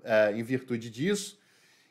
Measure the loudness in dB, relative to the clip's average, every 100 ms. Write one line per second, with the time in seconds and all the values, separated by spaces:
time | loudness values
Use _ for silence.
0 | 2 4 4 2 -2 -4 -4 -6 -6 -4
1 | -2 -2 -4 -14 _ _ _ _ _